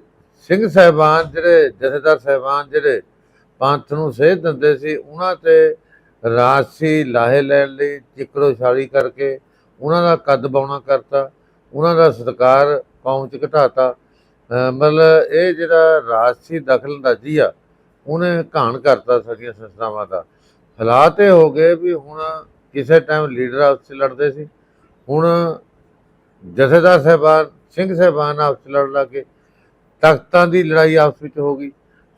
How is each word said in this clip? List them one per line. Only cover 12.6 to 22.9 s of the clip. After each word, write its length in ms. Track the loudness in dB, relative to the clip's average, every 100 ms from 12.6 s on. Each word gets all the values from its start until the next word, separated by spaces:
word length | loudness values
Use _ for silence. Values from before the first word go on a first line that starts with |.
| 2 -2 -8 _
ਕੌਮ 240 | -8 -6 -8
'ਚ 180 | -10 -4
ਘਟਾਤਾ। 460 | 0 0 0 -2
ਅਹ, 800 | -4 _ _ _ _ _ -4 -4
ਮਤਲਬ 600 | 0 0 4 4 4 2
ਇਹ 220 | 0 -2
ਜਿਹੜਾ 480 | -4 0 2 2 2 -2
ਰਾਜਸੀ 500 | -2 -2 -4 _ -10
ਦਖਲਅੰਦਾਜ਼ੀ 800 | -2 -2 -2 -6 -4 -4 -4 -2
ਆ, 160 | -2 -4 _ _ _ _ -10
ਉਹਨੇ 360 | -6 -4 -4 -6 -4
ਘਾਣ 220 | -4 -2
ਕਰਤਾ 400 | 0 0 0 -4
ਸਾਡੀਆਂ 340 | -4 -14 -16
ਸੰਸਥਾਵਾਂ 540 | -20 -20 -12 -12 -10 -10
ਦਾ। 180 | -10 -12 _ _ _ _ _
ਹਾਲਾਤ 400 | 0 4 4 4
ਇਹ 120 | 4
ਹੋ 200 | 6 4
ਗਏ 240 | 4 2 2
ਵੀ 180 | -2
ਹੁਣ 520 | -6 -10 -12 -12 -12 -18 _ _
ਕਿਸੇ 260 | -10 2